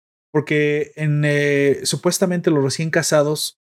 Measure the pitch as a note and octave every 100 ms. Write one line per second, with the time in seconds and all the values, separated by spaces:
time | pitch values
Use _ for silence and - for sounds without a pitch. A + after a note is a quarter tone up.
0 | _ _ _ D3+ - D3+ D3 D3 D3+ -
1 | D#3 D3 D3 C#3+ C#3+ C#3+ C#3 C3+ - D3
2 | F3+ - F3+ F3 F3 D3+ C3+ - D#3+ E3
3 | D3+ D3+ D3 D3+ - -